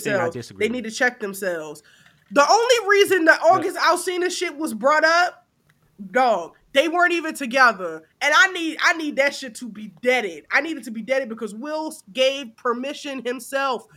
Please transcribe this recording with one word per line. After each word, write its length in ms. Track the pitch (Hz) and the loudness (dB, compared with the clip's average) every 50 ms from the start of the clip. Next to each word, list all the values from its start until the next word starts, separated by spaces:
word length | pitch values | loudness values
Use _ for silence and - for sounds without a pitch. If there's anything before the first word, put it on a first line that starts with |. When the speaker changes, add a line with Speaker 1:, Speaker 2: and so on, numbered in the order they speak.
| - 147 - | -2 -2 -2
Speaker 1:
I 40 | 190 | 0
Speaker 2:
themselves. 160 | - - - | -2 -2 -4
Speaker 1:
disagree 320 | 123 113 - - 190 208 | -6 -12 -10 -6 -4 -2
Speaker 2:
They 20 | 226 | -2
Speaker 1:
with. 100 | 240 254 214 | -2 -4 -8
Speaker 2:
need 60 | 220 | -8
to 60 | 220 | -4
check 240 | - 262 240 247 - | 0 0 0 0 -2
themselves. 640 | 214 196 190 196 208 185 175 160 156 151 151 - - _ _ _ _ _ _ _ _ - | -8 -8 -8 -6 -4 -4 -4 -4 -8 -10 -14 -16 -20 _ _ _ _ _ _ _ _ -2
The 120 | 196 285 285 302 | 2 4 6 6
only 380 | 381 440 466 494 539 466 403 392 | 6 6 6 4 4 4 4 4
reason 360 | 403 403 403 320 381 370 330 | 6 6 6 6 4 4 6
that 120 | 320 294 - | 6 4 6
Speaker 1:
Yeah. 100 | 294 330 | 6 4
Speaker 2:
August 240 | 381 381 311 381 - | 4 4 2 -2 -2
Alsina 560 | 320 269 330 349 349 - 370 359 359 349 349 | 0 2 2 2 2 -2 -4 -4 -2 -2 -2
shit 240 | - - 359 339 285 277 | -2 -4 -6 -6 -6 -6
was 160 | 311 247 226 | -6 -6 -4
brought 300 | 202 226 277 302 311 311 | -2 0 2 2 4 4
up, 400 | 320 330 349 359 349 - - _ _ _ _ _ _ _ _ _ _ _ - 202 185 | 4 4 4 2 0 -2 -10 _ _ _ _ _ _ _ _ _ _ _ -18 -10 -4
dog, 440 | 185 247 262 240 214 175 165 147 _ _ _ _ - | 0 2 2 2 2 0 -4 -8 _ _ _ _ 0
they 120 | 277 311 | 0 0
weren't 260 | 330 320 359 349 349 349 | 2 2 2 2 2 2
even 200 | 339 311 320 233 | 0 -4 -6 -6
together. 680 | - 277 226 247 269 254 240 208 185 185 165 160 160 160 _ _ - | -6 -6 -2 2 4 4 4 4 0 -6 -8 -8 -10 -14 _ _ -2
And 120 | 262 285 302 | 0 2 4
I 160 | 339 370 381 | 4 4 4
need, 240 | 370 349 330 320 - - - | 2 -2 -6 -6 -4 0 0
I 80 | 330 | 0
need 240 | 339 330 320 294 233 | 0 0 -2 -4 -2
that 180 | 262 277 285 277 | 0 0 0 -2
shit 200 | - 269 247 226 | -4 -12 -12 -14
to 120 | - 247 220 | -14 -14 -14
be 240 | 190 208 214 196 - - | -14 -14 -16 -18 -14 -6
deaded. 420 | - 247 254 247 220 180 165 147 - - | -2 0 0 0 0 -4 -8 -12 -8 -2
I 80 | 208 269 | -2 0
need 160 | 294 330 311 | 0 -2 -6
it 80 | 269 220 | -8 -10
to 60 | 254 | -12
be 100 | 214 226 | -10 -8
deaded 260 | - - 262 269 269 214 | -4 -2 -2 -2 -2 -6
because 260 | 226 226 240 202 196 | -8 -10 -10 -10 -10
Will 380 | 220 277 302 311 311 311 311 311 - - 202 | -10 -10 -8 -6 -6 -6 -8 -10 -14 -18 -8
gave 440 | 185 262 262 262 277 277 277 220 - | -2 0 0 0 0 -2 -8 -14 -12
permission 680 | _ - 247 240 247 254 277 294 - - 285 269 262 - | _ -4 -4 -4 -4 -4 -8 -8 -10 -10 -10 -10 -8 -8
himself 600 | 247 247 262 - - 269 269 277 269 247 - - _ _ | -8 -8 -8 -8 -6 -4 -4 -2 -2 -4 -4 -8 _ _